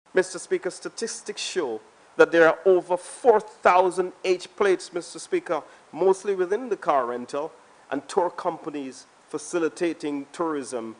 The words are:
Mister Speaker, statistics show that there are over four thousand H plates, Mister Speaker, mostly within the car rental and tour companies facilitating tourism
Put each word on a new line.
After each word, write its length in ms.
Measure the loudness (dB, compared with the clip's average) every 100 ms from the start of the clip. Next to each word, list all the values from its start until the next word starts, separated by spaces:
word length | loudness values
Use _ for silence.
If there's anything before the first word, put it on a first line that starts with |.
| _
Mister 240 | 0 0 -4
Speaker, 320 | -6 -4 -4
statistics 720 | -8 -12 -8 -8 -8 -12 -10
show 380 | -6 -4 -4 -6 -12 _ _ 4
that 160 | 6
there 140 | 8 6
are 120 | 6 4
over 300 | 4 2 -4
four 440 | -4 2 4 4
thousand 720 | 2 2 4 6 4 0 -4 -4
H 300 | -2 -2 -2 0
plates, 360 | 2 2 -2
Mister 260 | -10 -10 -14
Speaker, 440 | -6 -4 -2 -6 -6 -18 _
mostly 440 | 0 2 4 0
within 340 | -2 -2 -2 -4
the 80 | -4
car 300 | 0 2 0
rental 440 | -4 -6 -8 -8 -12 -20 _ -8
and 160 | -8 -4
tour 200 | -2 0
companies 800 | -2 -6 -6 -8 -10 -10 -14 -20 _ _
facilitating 1000 | -12 -6 -2 -2 -2 -4 -4 -6 -6 -8
tourism 680 | -6 -4 -4 -6 -8 -8 -12